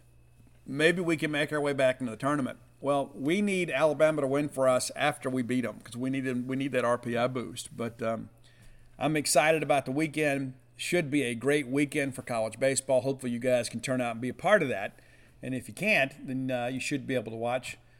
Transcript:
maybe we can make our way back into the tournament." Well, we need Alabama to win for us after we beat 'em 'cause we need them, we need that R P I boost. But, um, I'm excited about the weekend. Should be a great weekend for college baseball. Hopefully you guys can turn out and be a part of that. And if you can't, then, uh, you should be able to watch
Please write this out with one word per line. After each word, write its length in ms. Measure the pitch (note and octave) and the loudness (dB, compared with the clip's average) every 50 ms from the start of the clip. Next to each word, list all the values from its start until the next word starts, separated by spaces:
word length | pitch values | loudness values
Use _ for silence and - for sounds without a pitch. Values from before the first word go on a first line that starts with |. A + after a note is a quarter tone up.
| - - - - - - - - - - - - - | -20 -20 -20 -20 -20 -20 -20 -20 -20 -20 -20 -18 -12
maybe 360 | - C3+ C#3+ D3+ E3+ F3+ F#3 | -8 0 2 4 4 4 2
we 160 | F3+ E3 E3 D3+ | 2 0 0 0
can 140 | D#3+ D#3 | 0 -2
make 200 | D3+ D3 D3+ D3 | 0 0 -2 0
our 80 | D3+ D3+ | 0 0
way 140 | C#3+ C#3+ C#3 | 0 0 2
back 260 | C3+ C3+ B2+ B2+ B2+ | 4 4 4 2 2
into 100 | C3 A#2+ | -2 -6
the 60 | A2 G#2+ | -4 -2
tournament." 400 | C3+ C#3 D3 D3 B2+ A#2 G#2+ - - - - _ | 0 0 0 0 0 -2 -6 -10 -16 -20 -14 _
Well, 320 | - C#3 C#3+ C#3 C3+ - - | -2 0 0 0 0 -2 -6
we 280 | G#2 B2+ C#3+ E3+ G3+ | -4 -2 0 2 2
need 300 | G#3 G3+ G3 F#3 F3 E3 | 2 2 0 0 0 0
Alabama 500 | C3 C3 D#3 D#3 D3 C3+ D#3 D#3 D#3 D3+ | 2 2 2 2 4 6 4 4 4 4
to 60 | C#3 C3 | 2 2
win 220 | C3+ C#3+ D3 C#3 | 2 2 0 0
for 200 | - C3 C3 C3 | 0 2 4 4
us 220 | B2+ B2+ - - - | 4 4 2 -2 -2
after 340 | - C3 D3 C#3+ - - C3+ | 0 0 0 0 -2 -4 -2
we 120 | B2+ C3 | -2 -2
beat 240 | B2 A2+ B2+ B2+ A#2+ | 0 0 0 0 0
'em 140 | A2 G#2 - - | -2 -6 -10 -14
'cause 140 | - A2 A#2+ | -12 -8 -6
we 120 | B2+ C3 | -4 -2
need 120 | C3+ C3+ | -2 -2
them, 260 | B2+ C3 B2+ B2 B2 B2+ | -2 -2 -2 -2 -2 -2
we 80 | C3+ | -2
need 160 | C3+ C#3 C#3+ | -2 -2 0
that 140 | B2+ B2 A#2 | 0 2 2
R 120 | A#2 B2 A#2+ | 2 2 2
P 200 | - B2 A#2 A#2 | 0 -2 0 0
I 100 | A#2+ B2+ | 0 0
boost. 480 | B2+ B2+ A2+ F2 B2 - - - - | 0 -2 -6 -6 -8 -10 -12 -10 -8
But, 260 | - A#2 A#2 - - | -6 -6 -6 -6 -4
um, 280 | A2+ A2+ A2+ A2 G#2+ - - - - - - - - - - - - - - - | -4 -2 -2 -4 -6 -10 -16 -20 -20 -20 -20 -20 -20 -20 -20 -20 -20 -20 -8 -4
I'm 200 | - C#3+ D#3 D3+ | -2 0 0 0
excited 460 | C#3+ - - E3+ D3+ D#3 D#3+ D#3 D3+ | 0 2 4 6 6 6 4 4 4
about 220 | C#3 D3 C#3 C3 | 2 2 2 2
the 60 | C3+ | 0
weekend. 640 | C3 D3 D#3+ D#3 C3 D3+ D3+ D3 C#3 C#3 C#3 B2+ B2+ - - - _ | -2 -2 -2 -2 0 0 0 0 0 0 -2 -6 -8 -12 -18 -20 _
Should 340 | - - - E3+ F3 E3 C3+ | -10 -4 0 0 0 2 2
be 140 | C3+ D3 B2+ | 2 0 0
a 100 | A#2+ A#2+ | 0 -2
great 340 | A#2 A2 C#3 D3 D3+ C#3 A#2+ | -2 0 2 2 2 0 0
weekend 460 | C3 C#3+ D3+ C#3 C#3+ D#3 C#3 C#3 B2+ | 0 0 0 2 0 0 -2 -2 -4
for 80 | - | -6
college 380 | - - B2 A2+ A2 A2 - - | -6 -4 -2 -2 -2 -2 -2 0
baseball. 420 | C3 C3+ C3 B2+ - - C3 B2+ | 2 2 2 2 2 2 2 4
Hopefully 300 | B2 C3+ C#3 C3 - B2 | 4 2 -2 -2 -4 -4
you 80 | A#2+ A#2 | -4 -2
guys 280 | A#2+ B2+ B2 B2 A#2 - | 2 2 2 2 2 0
can 120 | - A#2 | -4 -6
turn 200 | - - C3 B2+ | -4 -2 -2 0
out 120 | B2 A#2+ | 0 -2
and 100 | A#2 A2+ | -4 -4
be 80 | B2 B2 | -6 -6
a 40 | A2 | -6
part 280 | - - F3 G#3 G3+ | -2 0 0 0 0
of 80 | D#3 B2+ | 0 -2
that. 300 | A2 F#2+ G2+ A#2 - - - - - - - - - - | -2 -2 -4 -6 -8 -12 -20 -20 -20 -20 -20 -20 -18 -12
And 140 | - B2+ C3 | -8 -8 -6
if 120 | - - - | -6 -8 -10
you 60 | G#2+ | -8
can't, 540 | - F3 G#3+ G#3 D#3+ C3+ C#3 - - D4 - | -4 0 2 4 4 2 2 -2 -6 -8 -6
then, 240 | B2+ C3 C3 B2+ | -4 -4 -2 -2
uh, 160 | B2+ B2 A#2+ B2 | -2 -2 -2 -2
you 120 | C3 B2+ | -4 -4
should 280 | - - D3 C#3 A#2+ A#2 | -4 -4 -4 -4 -2 -2
be 80 | C3 | -2
able 160 | B2 A2 A2+ | -2 -2 -4
to 60 | A2 A2+ | -6 -4
watch 400 | A2+ A#2+ B2 C3 - - - - - - - - | -2 -2 -2 -2 -4 -8 -14 -16 -20 -20 -20 -20